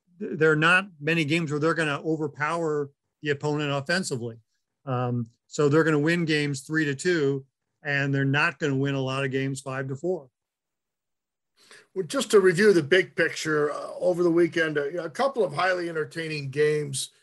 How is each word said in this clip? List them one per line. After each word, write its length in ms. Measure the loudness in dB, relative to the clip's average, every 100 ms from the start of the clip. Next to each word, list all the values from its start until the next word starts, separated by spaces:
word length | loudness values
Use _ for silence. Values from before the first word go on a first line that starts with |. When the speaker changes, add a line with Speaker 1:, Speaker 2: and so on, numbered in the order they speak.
| _ -12
Speaker 1:
th-, 180 | -8 2
there 140 | 4
are 40 | 4
not 320 | 4 2 0 -8
many 240 | -2 0 0
games 240 | 0 -2
where 100 | -2
they're 140 | 0
gonna 260 | 0 -2 -2
overpower 880 | -2 -4 -4 -4 -4 -2 -2 -2 -4 _ _ _
the 80 | -4
opponent 400 | -2 -2 -2 -2
offensively. 640 | -4 0 -2 -2 -6 -6 -12 _ _ _ _ -6
Um, 420 | -2 -2 -2 -4 _ _
so 200 | 0 4
they're 160 | 4
gonna 140 | 4 2
win 280 | 2 0 0
games 360 | 0 -2 -4
three 240 | -4 -2 -2
to 80 |
two, 500 | -2 0 2 0 -2 -6 _ _ _
and 300 | -4 -2 0
they're 100 | 0
not 360 | 2 2 0 0
gonna 160 | -2 0
win 180 | 0
a 80 | -2
lot 240 | -2 -2 -2
of 60 |
games 300 | -2 -4 -6
five 260 | -8 -8 -8
to 80 | -6
four. 340 | -4 -6 -8 _ _ _ _ _ _ _ _ _ _ _ _ _ _ -20 _ -8
Speaker 2:
Well, 100 | -4
just 240 | -4 4
to 80 | 6
review 320 | 6 6 6
the 120 | 6
big 320 | 4 2 2 -2
picture, 560 | -2 -2 -4 -2 -2
uh, 220 | -4 -10 -2
over 220 | 0 2
the 100 | 2
weekend, 460 | 4 2 2 0 -2
uh, 140 | -4 -6
a 100 | -8
couple 340 | -2 -2 0
of 100 | -2
highly 360 | 0 0 0 -4
entertaining 600 | -4 -6 -6 -6 -6 -6
games, 580 | 0 2 2 -2 -6 -8 _